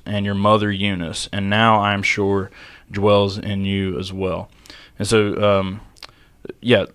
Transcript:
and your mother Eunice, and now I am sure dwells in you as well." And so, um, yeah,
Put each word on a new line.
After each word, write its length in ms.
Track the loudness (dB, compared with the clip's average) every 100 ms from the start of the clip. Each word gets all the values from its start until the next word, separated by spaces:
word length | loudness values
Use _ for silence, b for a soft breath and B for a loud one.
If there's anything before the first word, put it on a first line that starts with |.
| -8
and 180 | -4
your 120 | -2 0
mother 340 | 2 2 2
Eunice, 580 | -2 -2 -2 -6 -8 -8
and 180 | -6 -2
now 300 | 2 4 4
I 120 | 2
am 120 | 0
sure 480 | -2 0 0 0 -4 B B B B
dwells 480 | -2 2 4 2 -2
in 280 | -6 -4
you 340 | -2 -2 -2 -4
as 140 | -8
well." 360 | -6 -6 -6 -8 b b b b -8
And 120 | 2
so, 340 | 2 2 2
um, 380 | 2 2 0 -6 -14 -20 -20 b b b -18 -8
yeah, 240 | 2 2 2